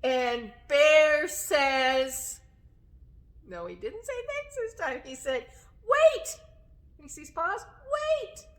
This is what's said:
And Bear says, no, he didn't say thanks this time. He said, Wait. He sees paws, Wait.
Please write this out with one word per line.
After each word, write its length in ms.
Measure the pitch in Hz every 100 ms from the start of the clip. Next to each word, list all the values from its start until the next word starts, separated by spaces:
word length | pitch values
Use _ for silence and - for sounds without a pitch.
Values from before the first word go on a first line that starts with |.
And 480 | 262 254 247 240 220 - -
Bear 600 | 285 302 311 311 302 349
says, 1120 | - - 302 277 269 262 262 262 254 - - - _ - _ _ - - - - - -
no, 180 | 180
he 100 | 175
didn't 280 | 180 - 427
say 100 | 466
thanks 420 | 494 480 571 571
this 180 | 554 453 480
time. 160 | 320 254
He 100 | 262
said, 300 | 262 277 254 240 - - - 427
Wait. 480 | 554 622 554 - - - - - - - _
He 60 | 285
sees 240 | - 302
paws, 340 | - 339 440 - - 508 605 605 622
Wait. 240 | 494 - -